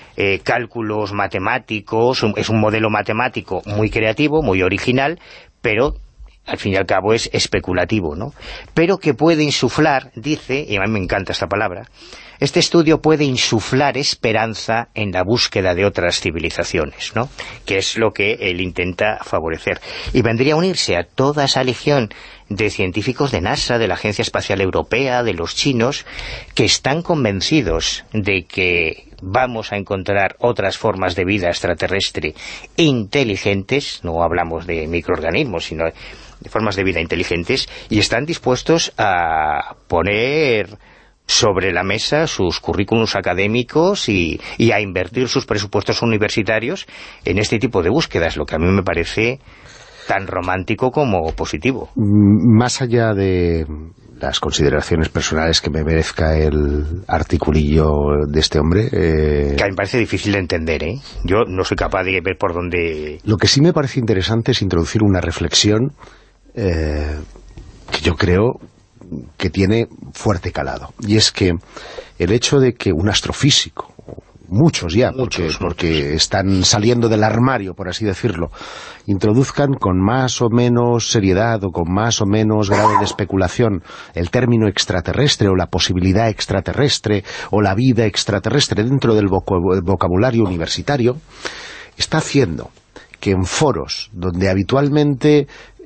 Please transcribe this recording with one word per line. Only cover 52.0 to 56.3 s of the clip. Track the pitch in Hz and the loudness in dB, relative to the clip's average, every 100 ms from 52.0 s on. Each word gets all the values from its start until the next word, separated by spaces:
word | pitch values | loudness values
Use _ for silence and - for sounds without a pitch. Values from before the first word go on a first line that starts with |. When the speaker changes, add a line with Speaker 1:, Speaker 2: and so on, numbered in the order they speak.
| 104 104 101 107 123 110 | 2 6 6 6 6 6
Speaker 2:
más | 123 - | 6 0
allá | 127 120 113 | 0 2 2
de | 101 95 92 87 82 76 76 80 - - - | 2 2 2 2 0 -2 -8 -14 -18 -20 -10
las | 67 - | -6 -4
consideraciones | 76 73 71 73 - 82 78 | -2 0 2 2 0 0 0
personales | 82 - 78 82 80 | -2 -2 0 2 0
que | 82 | 0
me | 78 | -2
merezca | 76 80 78 - 80 | 2 2 0 0 2